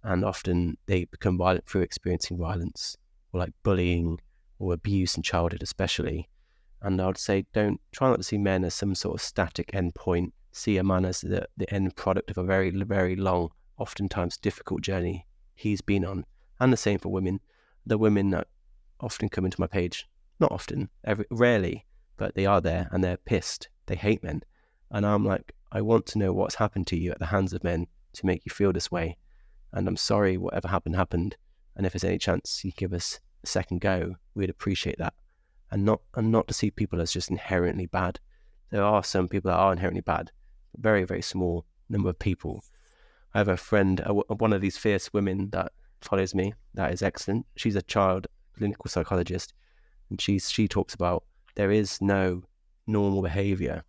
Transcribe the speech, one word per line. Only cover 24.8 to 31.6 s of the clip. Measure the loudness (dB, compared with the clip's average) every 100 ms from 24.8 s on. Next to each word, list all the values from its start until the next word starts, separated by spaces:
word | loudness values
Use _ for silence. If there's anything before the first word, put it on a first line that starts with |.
| _
And | -2 2
I'm | 4 4
like, | 0 -2 -20 _
"I | -4
want | 4 2 2
to | 0
know | 0
what's | 2 0 0
happened | -2 -2 -2
to | -2
you | -2
at | -4
the | -2
hands | 0 0
of | -2
men | -2 -2 -4 _ _
to | -4 0
make | 0 -4
you |
feel | 0 2
this | 2 -2
way. | -2 -4 -6 _ -20 -20 -20 -10
And | -4 -2
I'm | -2
sorry | 2 4 4 2
whatever | -2 -4 -2
happened, | -2 0 0
happened. | 0 0 -2 -6 _ _